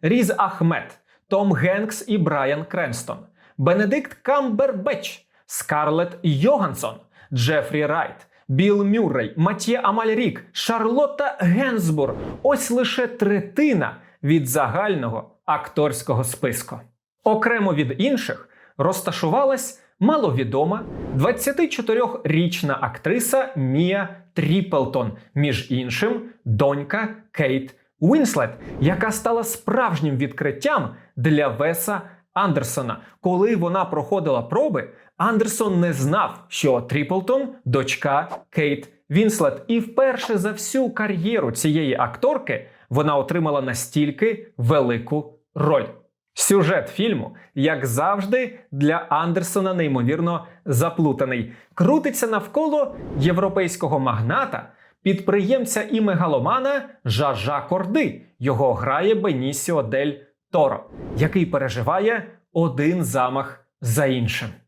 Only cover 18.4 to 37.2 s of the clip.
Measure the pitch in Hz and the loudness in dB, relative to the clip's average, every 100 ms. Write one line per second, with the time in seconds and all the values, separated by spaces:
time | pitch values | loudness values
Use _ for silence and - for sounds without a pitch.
18.4 | - _ _ - 143 180 - 170 165 214 | -12 _ _ -2 -2 0 -4 -2 0 2
19.4 | 277 269 262 - _ _ 208 311 214 123 | 2 0 -4 -12 _ _ 2 4 2 0
20.4 | 120 120 156 208 - - - 135 165 247 | 0 0 0 -2 -6 -10 -6 0 2 2
21.4 | - 277 339 - 233 226 233 240 - 151 | -2 0 0 -2 0 0 0 -2 0 2
22.4 | 170 175 - 139 123 - - 233 240 269 | 2 0 -2 -2 -4 -4 -2 0 0 0
23.4 | 262 165 131 135 175 196 190 - - - | 0 -2 0 2 2 0 -2 -10 -10 -4
24.4 | 156 180 185 147 123 131 113 - - - | 0 0 2 0 0 -2 -4 -6 -8 -2
25.4 | 147 123 - 123 123 117 214 240 - - | 0 0 -2 -4 -2 -2 -2 -2 -6 -12
26.4 | - 107 139 143 143 208 220 220 _ - | -4 2 2 2 -2 -4 -4 -8 _ -2
27.4 | 143 135 135 - _ _ 160 294 269 - | 0 0 -4 -16 _ _ 4 4 4 2
28.4 | 117 - - - 139 185 220 214 233 233 | -2 -4 -14 -2 0 2 -2 -2 0 0
29.4 | 226 - - 220 240 165 151 131 139 - | -2 -6 -2 0 0 0 0 0 -2 -2
30.4 | 139 139 277 285 120 - - - 131 151 | -4 -2 0 0 -2 -8 -16 -2 2 4
31.4 | 143 110 147 170 - 202 - - _ - | 2 0 -2 -2 -4 -6 -8 -20 _ -2
32.4 | 196 143 127 - 123 110 - _ 180 180 | 0 0 -2 -4 -6 -8 -12 _ 0 2
33.4 | 208 220 170 185 175 156 147 196 156 127 | 2 2 0 0 0 -2 -2 -2 0 0
34.4 | 117 202 302 156 107 - - _ 190 220 | 0 0 0 0 -6 -14 -20 _ 0 2
35.4 | 220 - 214 180 175 143 135 185 180 - | 0 0 0 2 2 2 0 2 0 -4
36.4 | - - 147 123 120 143 143 185 | -12 -2 2 2 0 -2 0 -2